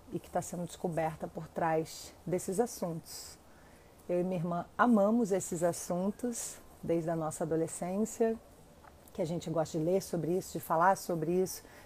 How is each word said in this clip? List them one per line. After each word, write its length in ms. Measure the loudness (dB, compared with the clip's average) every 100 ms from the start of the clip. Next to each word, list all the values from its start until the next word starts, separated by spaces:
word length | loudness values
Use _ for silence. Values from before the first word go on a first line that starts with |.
| -8
e 80 | -10
que 100 | -4
tá 120 | -4
sendo 240 | -4 -6 -8
descoberta 640 | -6 -4 0 -2 -2 -8
por 200 | -8 -8
trás 640 | -2 0 0 -2 -8 -16 -12 -4
desses 340 | -2 0 0
assuntos. 800 | 0 -2 -6 -6 -10 -14 -16 -18 -20 -20 -20 -20 -20 -12 -2
Eu 100 | 0
e 40 |
minha 160 | 2 0
irmã 260 | -2 -4 -2 2
amamos 560 | 6 8 6 4 4
esses 300 | 2 0 0
assuntos 960 | 2 0 -2 -2 -2 -2 -4 -4 -8 -12 -18 -8
desde 300 | 0 0 0
a 40 | -2
nossa 280 | -2 -4
adolescência, 920 | 0 0 0 -4 -4 -2 0 2 0 0 -8 -20 -20 -20 -20 -20 -10
que 80 | -4
a 40 | -2
gente 220 | -2 -2
gosta 280 | -2 0 0
de 80 | 2
ler 160 | 2
sobre 340 | 0 -2 0 -2
isso, 180 | -2
de 60 | -6
falar 380 | 0 6 6 6
sobre 340 | 0 0 2
isso, 300 | 2 2 -4 -16 -20